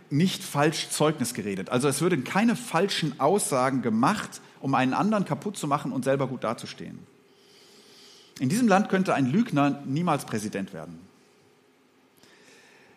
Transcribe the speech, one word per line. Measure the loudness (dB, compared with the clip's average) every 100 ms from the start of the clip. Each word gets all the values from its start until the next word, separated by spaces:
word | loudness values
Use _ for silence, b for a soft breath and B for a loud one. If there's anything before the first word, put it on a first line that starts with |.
| -4
nicht | 0 0 0
falsch | -4 2 2 2 -6
Zeugnis | 0 2 2 -4
geredet. | -4 -6 -6 -2
Also | 0 2
es | 2
würden | 2 0
keine | 2 2 4 2
falschen | 0 0 0 0 -4 0
Aussagen | 2 2 2 2 2 0
gemacht, | 0 2 2 0 -4 -14 B B
um | -2
einen | 2 2
anderen | 2 2 0 0
kaputt | -4 -6 -6
zu | -2
machen | -2 -2
und | -4 0
selber | 0 -2
gut | -4 -4
dazustehen. | -4 -8 -14 -14 -14 -20 _ _ B B B B B B B B B B -4
In | -2
diesem | 2 4
Land | 4 4
könnte | 0 2
ein | 2 2
Lügner | 2 2 2 2 0 -4
niemals | -2 0 -2 -2
Präsident | -6 -4 -6 -8
werden. | -10 -14 -16 -20 _ _ _ _ _ _ _ _ _ _ _ b b b b b b b